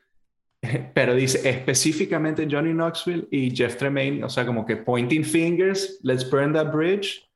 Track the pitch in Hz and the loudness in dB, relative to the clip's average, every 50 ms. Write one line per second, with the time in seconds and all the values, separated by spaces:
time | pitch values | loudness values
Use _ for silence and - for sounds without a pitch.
0 | _ _ _ _ _ _ _ _ _ _ _ _ - 110 127 147 131 - - 143 | _ _ _ _ _ _ _ _ _ _ _ _ -6 -4 -4 -4 -4 -2 0 2
1 | 127 123 123 131 135 131 - - - 135 127 127 - - 131 - - 156 160 - | 2 4 4 2 2 2 0 0 0 0 0 0 -2 0 0 2 2 2 0 0
2 | 196 - 170 156 156 156 156 156 156 147 143 143 160 165 165 165 165 165 165 - | 0 0 0 0 0 0 -2 -2 -2 0 0 0 0 0 0 0 0 -2 -2 -4
3 | - 180 175 170 165 - - 143 131 127 117 123 123 117 - - 139 139 139 139 | -4 -4 -4 -4 -4 -2 -2 0 0 0 0 0 0 0 0 -2 -2 0 0 0
4 | 135 139 143 139 - 127 - 135 120 120 120 113 107 - 110 107 - - 123 120 | 0 0 -2 -4 -4 -2 -2 -2 0 0 0 -2 -2 -2 -4 -2 -2 -2 0 0
5 | 120 123 156 156 151 151 156 165 165 170 175 170 185 190 190 190 - - - - | 2 2 2 0 2 2 2 2 2 2 2 2 2 2 0 -2 -4 -6 -8 -4
6 | - 127 127 127 127 - 147 135 139 147 151 156 156 147 143 151 160 175 196 202 | -2 0 0 0 0 0 0 2 2 2 2 2 0 0 0 0 2 2 0 0
7 | - - - - - _ _ | -2 -4 -8 -10 -16 _ _